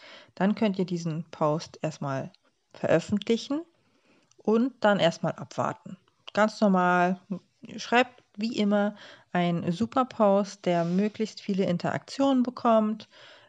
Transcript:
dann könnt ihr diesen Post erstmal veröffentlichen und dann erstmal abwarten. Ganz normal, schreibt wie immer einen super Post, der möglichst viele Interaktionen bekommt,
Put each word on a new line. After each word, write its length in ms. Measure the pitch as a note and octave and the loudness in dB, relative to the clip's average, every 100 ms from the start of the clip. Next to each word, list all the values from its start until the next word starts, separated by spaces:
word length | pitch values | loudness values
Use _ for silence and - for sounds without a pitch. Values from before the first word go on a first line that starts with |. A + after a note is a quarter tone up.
| - - - | -20 -20 -16
dann 200 | - F#3+ | -2 0
könnt 240 | G#3 A3 F#3+ | 2 0 0
ihr 80 | F3+ | -2
diesen 380 | F3 E3+ D#3 D#3+ | -4 -4 -6 -8
Post 480 | - D#3 D3+ - - | -2 0 0 -6 -8
erstmal 500 | D#3 - C#3+ C3+ D3 - _ _ _ | -8 -6 -6 -6 -8 -14 _ _ _
veröffentlichen 880 | - - D#3+ - G3+ - A#3 - C#4+ E4+ _ _ _ _ _ _ _ | -6 2 2 2 -4 -2 -2 -2 -8 -8 _ _ _ _ _ _ _
und 340 | - A3+ B3+ - | 0 2 0 0
dann 200 | G#3 G3 | 2 4
erstmal 320 | E3+ - E3 | 2 0 -4
abwarten. 680 | - - - - - - F3+ _ _ - | -6 -8 -6 -6 -6 -14 -20 _ _ -6
Ganz 300 | - G#3+ - | 0 0 2
normal, 580 | G#3+ F#3 F3+ F3+ F3 F#3 - F3+ - _ - - | 2 4 4 4 2 0 -8 -14 -14 _ -18 -14
schreibt 480 | - A#3+ B3 - _ - | 0 2 2 -4 _ -8
wie 180 | A3+ A#3+ | -6 -2
immer 400 | G#3 G#3 G#3 G#3 - - _ | 2 2 0 -4 -16 -20 _
einen 380 | F3+ F3 E3+ E3 | 0 0 0 -2
super 360 | E3+ A3+ C4+ B3+ | -2 -2 -2 -2
Post, 580 | - G#3 G3 G3 - | 2 4 4 0 -4
der 220 | F3+ E3+ E3+ | 0 0 2
möglichst 560 | F3+ G#3+ - A3 - | 0 0 -2 -8 -6
viele 240 | - F#3+ F3 | -4 -2 0
Interaktionen 760 | F3 E3 - - - C#4 C4 | -2 -2 -6 -6 -2 2 2
bekommt, 680 | B3 B3 A#3+ A3 G#3+ A3 - - - - | 0 0 2 4 2 -4 -12 -20 -20 -20